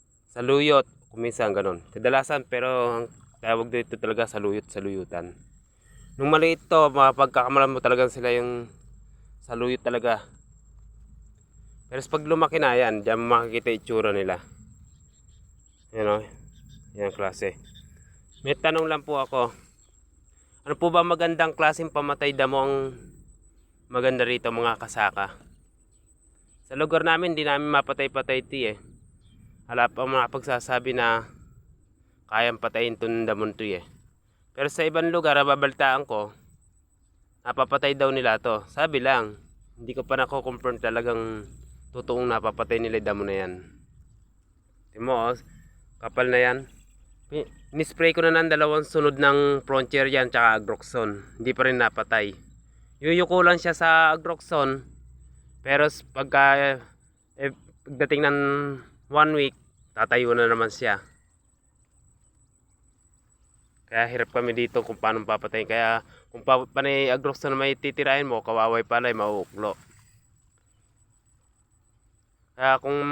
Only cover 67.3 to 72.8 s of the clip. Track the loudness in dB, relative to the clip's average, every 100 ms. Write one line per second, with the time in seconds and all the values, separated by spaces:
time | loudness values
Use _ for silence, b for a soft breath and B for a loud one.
67.3 | -6 -4 -2 -2 -2 -6 -4 0 0 0
68.3 | -4 -2 0 2 0 0 -2 0 -2 -2
69.3 | -4 -6 -8 -8 -8 -14 -20 _ _ _
70.3 | _ _ _ _ _ _ _ _ _ _
71.3 | _ _ _ _ _ _ _ _ _ _
72.3 | _ _ -2 2 2